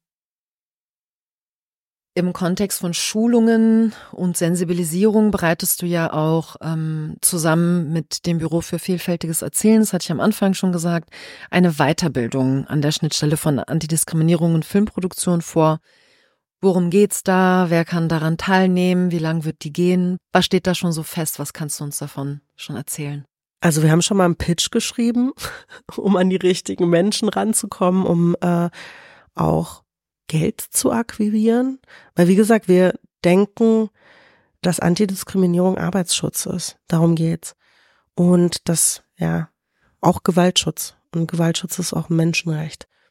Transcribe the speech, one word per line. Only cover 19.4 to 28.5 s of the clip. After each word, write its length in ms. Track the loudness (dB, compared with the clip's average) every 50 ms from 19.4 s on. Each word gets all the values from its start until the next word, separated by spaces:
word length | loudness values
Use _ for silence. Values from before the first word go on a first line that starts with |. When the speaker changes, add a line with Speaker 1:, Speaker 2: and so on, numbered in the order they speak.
| -4
Speaker 1:
wird 180 | -6 -8 -8 -10
die 100 | -8 -4
gehen? 440 | 0 0 2 2 2 0 0 -2 -6 -4 _
Was 140 | 0 0 2
steht 220 | 2 0 0 0
da 80 | -2 -2
schon 160 | -2 -2 -2
so 120 | -4 -4 -6
fest? 360 | -8 -6 -6 -6 -6 -6 -8
Was 140 | -10 -10 -10
kannst 260 | -10 -10 -8 -8 -8
du 40 | -10
uns 140 | -10 -10
davon 440 | -10 -10 -10 -8 -8 -8 -8 -8 -10 -14 _ _
schon 200 | -18 -14 -12 -10
erzählen? 500 | -10 -10 -10 -10 -8 -8 -8 -8 -10 -12 _ _ _ _ _ _ _
Speaker 2:
Also 220 | 0 0 2 4 4
wir 80 | 4
haben 100 | 4 4
schon 160 | 2 2 2
mal 80 | 2 2
einen 100 | 2 0
Pitch 360 | 0 -2 -2 -2 -2 -4 -2
geschrieben, 640 | -4 -4 -4 -4 -4 -2 -2 0 0 0 0 -2 -4 -6 -12 -12 -12 -16 -20
<laughs> 320 | _ -20 -20 -20 -14 -10
um 200 | -4 0 2 2
an 140 | 4 2 2
die 60 | 2
richtigen 540 | 2 2 0 0 0 -4 -6 -4 -2 0 2
Menschen 400 | 4 2 2 0 0 -2 -2 -2
ranzukommen, 760 | -2 0 -2 0 -2 -2 -4 -6 -4 -2 0 2 2 2 2
um, 300 | 2 2 2 2 2 0 0
äh, 280 | 0 0